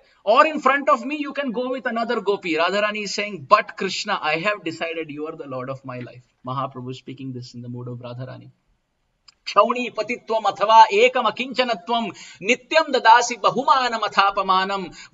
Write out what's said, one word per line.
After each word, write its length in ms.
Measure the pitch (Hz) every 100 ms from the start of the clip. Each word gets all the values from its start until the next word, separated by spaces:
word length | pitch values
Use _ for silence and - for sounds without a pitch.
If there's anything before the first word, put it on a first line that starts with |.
| _ _
or 220 | 196 254 311
in 140 | 302
front 300 | 254 277 294
of 140 | 269
me, 120 | 254 302
you 160 | 285
can 180 | 277 277
go 200 | 220 254
with 140 | 262 254
another 320 | 233 226 226
gopi. 340 | 190 202 185 156
Radharani 480 | 175 202 208 214 202
is 100 | 214
saying, 300 | 208 180 131
"But 280 | 208 - -
Krishna, 420 | 190 - 208 185
I 120 | 151 160
have 240 | 202 208 165
decided 440 | 156 165 165 151
you 160 | 147 156
are 80 | 160
the 120 | 143
Lord 220 | 131 127
of 140 | 131 135
my 140 | 123
life." 260 | 120 123 _ _ 127
Mahaprabhu 480 | 135 131 131 127
speaking 380 | 131 - 131 135
this 220 | 123 123 120
in 60 |
the 80 | 120
mood 180 | 123 123
of 120 | 123
Radharani. 520 | 120 123 127 117 127 _ _ _ _ _ _ _ _ _ -
"Kshauni 480 | 202 226 247 240 -
patitvam 480 | 220 240 - 220 202
athava 320 | 190 208 226 180
ekam 400 | 202 254 254 220
akinchanatvam 800 | 202 254 240 247 226 - 233 208 - - -
nityam 520 | 185 247 - 311 311
dadasi 460 | 247 226 233 247 226
bahumanam 640 | 202 208 285 277 247 226
athapamanam 920 | 208 208 196 202 190 185 190 196 170 - -